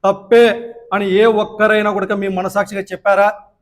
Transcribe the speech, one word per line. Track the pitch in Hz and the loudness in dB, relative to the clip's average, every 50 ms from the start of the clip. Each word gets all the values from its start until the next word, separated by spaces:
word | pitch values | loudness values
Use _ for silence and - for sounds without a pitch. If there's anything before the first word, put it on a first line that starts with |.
| - | 0
తప్పే" | 190 196 196 - - 233 233 240 226 202 - - - - - - - | -2 -2 -2 -2 2 4 6 6 4 2 -2 -8 -14 -18 -20 -10 -6
అని | - 202 202 196 | -6 -4 -2 0
ఏ | 185 202 220 | 2 4 4
ఒక్కరైనా | 233 214 208 208 - - 208 208 214 214 214 208 208 | 4 4 2 -2 -4 -2 -2 0 2 2 0 0 -2
కూడా | 202 202 196 190 214 | -2 -4 -4 -4 -4
మీ | 196 196 196 | -4 -4 -4
మనసాక్షిగా | 190 180 185 185 - 202 196 190 208 202 | -4 -4 -6 -4 -4 -4 -4 -4 -6 -10
చెప్పారా? | 190 - 185 180 _ 202 196 190 202 208 208 - - _ _ _ | -10 -10 -12 -4 _ 0 2 4 2 0 0 -4 -16 _ _ _